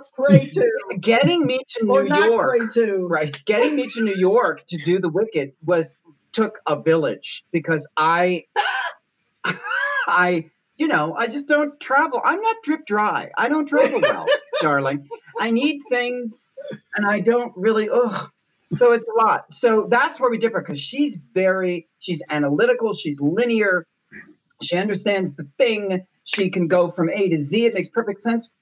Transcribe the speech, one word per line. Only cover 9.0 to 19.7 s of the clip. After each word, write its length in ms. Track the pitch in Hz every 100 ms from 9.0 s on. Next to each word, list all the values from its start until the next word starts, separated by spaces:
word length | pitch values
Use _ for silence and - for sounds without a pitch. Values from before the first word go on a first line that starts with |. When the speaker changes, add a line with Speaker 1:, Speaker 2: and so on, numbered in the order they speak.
| _ _ _ _
Speaker 2:
<laughs> 0 | - - - 508 571 571 -
I, 440 | 175 180 175 160 _ _ -
you 120 | 302
know, 260 | 175 156
I 120 | - 233
just 220 | 294 277
don't 300 | 294 294 -
travel. 400 | - 269 302 -
I'm 160 | - 370
not 160 | 453 453
drip 240 | 294 302 -
dry. 440 | 208 208 143 - -
I 120 | 240
don't 180 | 311 285
travel 340 | 294 - 466
well, 260 | - - - 571
Speaker 1:
<laughs> 160 | - 571
Speaker 2:
darling. 480 | 156 139 135 143 - 466 - 226
I 120 | 226
need 300 | 233 294 285 -
things, 560 | 247 247 247 233 - _ - - 214 - -
and 100 | 202
I 140 | 208
don't 320 | 196 240 240 185
really, 320 | 208 214 214
ugh. 380 | 233 240 - - _ _ _ -
So 180 | - 240
it's 140 | 277 -
a 100 | 220
lot. 340 | 214 143 -
So 320 | - 233